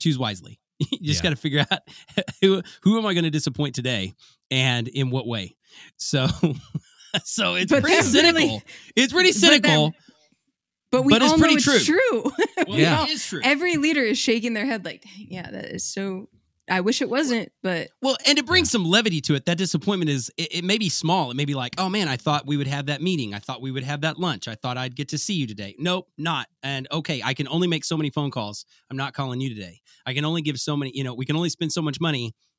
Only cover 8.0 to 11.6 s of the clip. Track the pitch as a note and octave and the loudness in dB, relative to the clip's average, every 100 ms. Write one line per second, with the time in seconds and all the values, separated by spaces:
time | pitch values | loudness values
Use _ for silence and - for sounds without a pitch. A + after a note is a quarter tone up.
8 | C4+ C#4 E4+ E4 C#4 - - - - - | 6 6 6 6 2 -2 -10 -20 -4 0
9 | C4 E4 F#4 G#3+ E4 D4 C#4+ D3+ D3+ - | 2 4 4 6 6 6 6 4 2 -2
10 | _ _ _ _ _ _ _ _ _ B3 | _ _ _ _ _ _ _ _ _ 2
11 | - A3 C#4+ D#4+ D#4+ C#4+ | 6 6 6 6 6 6